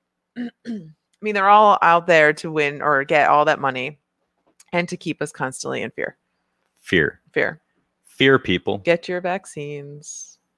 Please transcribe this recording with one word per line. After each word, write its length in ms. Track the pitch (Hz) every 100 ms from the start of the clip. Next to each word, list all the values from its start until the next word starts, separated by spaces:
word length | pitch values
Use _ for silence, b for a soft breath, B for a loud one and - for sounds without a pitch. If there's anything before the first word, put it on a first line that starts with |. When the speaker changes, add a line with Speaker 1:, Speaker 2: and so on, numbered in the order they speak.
| _
Speaker 1:
<clears throat> 320 | _ _ 240
I 840 | 240 - 233 214 156 - _ _
mean, 120 | 214
they're 160 | 202 196
all 280 | 208 214 -
out 240 | 170 170 175
there 240 | 165 151
to 180 | 151 165
win 300 | 156 143 147
or 220 | 147 139
get 240 | 135 156 -
all 160 | 147 151
that 140 | 147
money 380 | 135 127 131 - _ _ _ _ _ _ _
and 160 | 175 175
to 60 | 180
keep 240 | 165 -
us 100 | 147
constantly 500 | - 135 - 139 127
in 80 | 113
fear. 240 | - - - _ _ _ _ _ _
Speaker 2:
Fear. 400 | - 87 73 - _
Speaker 1:
Fear. 260 | - - 160 _ _ _ _ _
Speaker 2:
Fear, 340 | - 135 135
people. 380 | - 90 - 101
Speaker 1:
Get 300 | 165 175 -
your 100 | 180
vaccines. 1160 | 180 190 - 156 147 147 143 147 - - - _ _